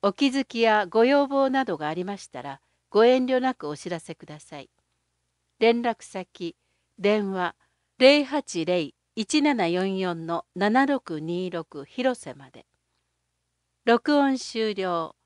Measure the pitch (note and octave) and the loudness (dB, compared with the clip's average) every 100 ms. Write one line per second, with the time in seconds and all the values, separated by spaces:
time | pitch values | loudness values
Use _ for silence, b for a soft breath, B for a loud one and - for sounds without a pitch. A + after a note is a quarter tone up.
0 | G3+ F#3+ C#4 C4+ C4 A#3 A3+ G#3+ F#3+ A3 | -2 0 0 0 -4 0 2 2 2 2
1 | A#3+ C#4+ C#4 C#4 C4+ C4+ B3+ E3+ D3+ D#3+ | 4 4 2 0 0 0 -2 -4 -4 -6
2 | F3+ G3+ - C3 C3+ C#3 _ _ _ G3+ | -8 -10 -12 -14 -14 -16 _ _ _ 4
3 | A#3 B3+ B3+ B3+ B3+ B3 D3 D3 F3+ E3+ | 6 6 2 0 -2 -4 -8 -10 -10 -10
4 | - E3 F#3 D3+ - D3+ C3+ _ _ _ | -12 -18 -16 -18 -18 -20 -20 _ _ _
5 | _ _ _ _ _ _ A3+ A#3 A#3+ A3+ | _ _ _ _ _ _ 2 4 0 -4
6 | - F#3+ F#3 - E3+ - _ _ _ _ | -10 -14 -14 -10 -12 -12 _ _ _ _
7 | G3+ G#3+ G3+ F#3+ F3+ - _ _ _ _ | 0 0 0 -2 -4 -6 _ _ _ _
8 | C4 D4 C4+ C#4+ - F3 D#3+ F3+ D3 _ | 6 6 2 -4 -4 -6 -2 -2 -2 _
9 | _ - G#3+ D4+ D4 B3+ E3+ F3+ F#3+ F#3+ | _ -8 -2 0 2 2 0 0 -2 -2
10 | F#3 E3+ E3 E3+ - F3+ G3+ A#3+ C4+ C#4 | -4 -6 -6 -6 -8 -2 2 2 2 0
11 | - D#3+ D#3 F3 F#3 F3 E3 D3+ C#3+ - | -4 -8 -6 -6 -4 -8 -10 -14 -14 -4
12 | B3+ B3 - C3+ C3+ B2 _ _ _ _ | -4 -4 -10 -18 -20 -20 _ _ _ _
13 | _ _ _ _ _ _ _ _ - A#3 | _ _ _ _ _ _ _ _ 0 2
14 | - D4 C#4 C4 - A3+ A3 G3+ F#3+ E3+ | 2 2 2 0 -6 -4 -4 -4 -4 -4
15 | D#3+ _ | -6 _